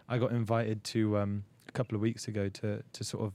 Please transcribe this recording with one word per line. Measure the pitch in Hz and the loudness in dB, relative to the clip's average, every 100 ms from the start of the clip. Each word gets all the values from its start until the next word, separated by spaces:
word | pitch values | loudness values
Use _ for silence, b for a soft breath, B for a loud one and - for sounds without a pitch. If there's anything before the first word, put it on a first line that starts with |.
| b | b
I | 123 | 0
got | 120 | 2
invited | 120 107 113 110 110 | 2 2 2 2 -2
to, | - 113 107 104 | -2 2 4 4
um, | 101 101 101 _ - | 2 -2 -6 _ -8
a | |
couple | - 120 107 | -4 -2 0
of | |
weeks | 113 110 - | 0 -2 -4
ago | 107 98 | -2 -2
to, | - 107 107 - | -2 -4 -4 -8
to | - | -10
sort | 110 95 | -6 -4
of | 104 | -4